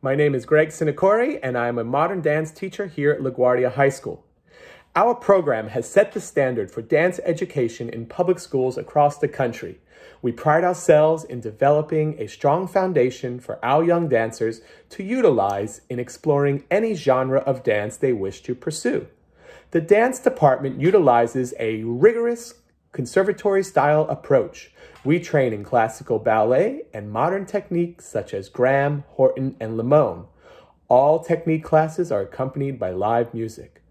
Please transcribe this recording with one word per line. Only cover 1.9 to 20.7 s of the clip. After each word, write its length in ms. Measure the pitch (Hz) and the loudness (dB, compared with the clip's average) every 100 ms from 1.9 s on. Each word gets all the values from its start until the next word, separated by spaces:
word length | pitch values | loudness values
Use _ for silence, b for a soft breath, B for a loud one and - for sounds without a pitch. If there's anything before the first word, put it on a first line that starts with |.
| 135 170 196 | 0 0 0
dance 300 | 156 151 156 | 0 0 -2
teacher 360 | - 190 - 202 | -8 -12 -8 -10
here 240 | 151 143 | -2 0
at 80 | 139 | 0
LaGuardia 540 | 135 - 123 123 123 | -4 0 2 4 0
High 160 | 135 139 | 2 0
School. 360 | 139 - 80 _ _ _ B B B B - | 0 -12 -12 _ _ _ B B B B 0
Our 180 | 226 | 2
program 540 | 233 - 196 151 113 104 | 0 4 4 4 -2 -4
has 220 | 120 117 | -6 0
set 240 | - 208 | 2 2
the 80 | 208 | -2
standard 500 | - - 131 120 95 | -4 0 0 0 -6
for 100 | - | -8
dance 380 | 110 151 175 185 - | 0 2 2 -2 -4
education 640 | 160 180 147 120 - 120 | -4 -4 -2 -4 -4 -12
in 160 | 117 113 | -10 -12
public 340 | - 180 180 | -2 0 0
schools 380 | - 135 127 - | -2 -2 -2 -4
across 400 | - 151 147 147 | -4 2 2 2
the 100 | 139 | -6
country. 540 | - 127 113 85 - _ B B B | -2 -4 -4 -14 -16 _ B B B
We 100 | 123 | -6
pride 320 | 120 156 156 | -2 2 2
ourselves 640 | 180 175 - 151 156 160 151 | 2 0 4 6 6 2 -4
in 160 | 123 | -10
developing 760 | 110 107 139 147 151 156 156 147 | -10 0 2 4 2 -2 -2 -4
a 100 | 107 | -10
strong 380 | - 143 160 185 | -2 0 0 0
foundation 760 | 196 185 160 127 - 127 123 | 0 0 2 0 0 -10 -10
for 220 | - 113 | -12 -8
our 200 | 117 143 | 0 2
young 240 | 170 170 165 | 2 2 2
dancers 540 | 120 113 113 113 - B B B | 0 0 -2 -6 -6 B B B
to 120 | - | -12
utilize 760 | 196 254 220 120 98 98 104 - _ | -6 2 4 4 0 -2 -6 -10 _
in 100 | 123 | -10
exploring 640 | 120 - 156 143 143 139 - | -10 -8 0 2 2 -2 0
any 220 | 190 226 | 0 0
genre 460 | 190 139 127 131 131 | -2 0 2 2 0
of 220 | - 131 | 0 -2
dance 360 | - 104 104 - | 0 -2 -2 -4
they 160 | 135 | -2
wish 260 | 113 95 - | -2 -4 -8
to 120 | - 127 | -10 -8
pursue. 520 | - 156 240 - - _ _ B B B B | -8 -4 -4 -4 -8 _ _ B B B B
The 100 | 170 | -4
dance 360 | 160 202 240 254 | 2 2 2 0
department 640 | - 262 147 131 139 | -4 2 2 2 -4